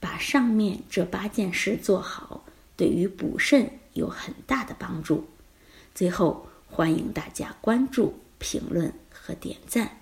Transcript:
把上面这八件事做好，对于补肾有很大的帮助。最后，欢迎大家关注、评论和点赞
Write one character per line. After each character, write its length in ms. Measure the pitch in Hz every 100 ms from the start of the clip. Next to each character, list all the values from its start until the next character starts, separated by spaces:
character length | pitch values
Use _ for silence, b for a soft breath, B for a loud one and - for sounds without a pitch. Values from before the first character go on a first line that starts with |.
把 160 | - -
上 260 | - 277
面 360 | 247 220 208 185 -
这 160 | - 175
八 240 | - 208
件 240 | 220 190
事 240 | 175 - 214
做 240 | - 185
好， 420 | 165 - - - - B B -
对 140 | 180
于 180 | - 190
补 320 | - - -
肾 320 | - 285 220 - -
有 160 | - 160
很 240 | - - - -
大 200 | 269 196
的 100 | -
帮 240 | 185 170
助。 260 | 156 156 - - b b b b b
最 160 | - 180
后， 400 | 175 170 - B B B
欢 240 | - 165
迎 180 | 160 -
大 160 | - -
家 260 | - - -
关 280 | - 233 262
注、 300 | - 220 - - -
评 320 | - - -
论 240 | 170 165 - -
和 240 | - -
点 240 | - - - -
赞 220 | 233 220 -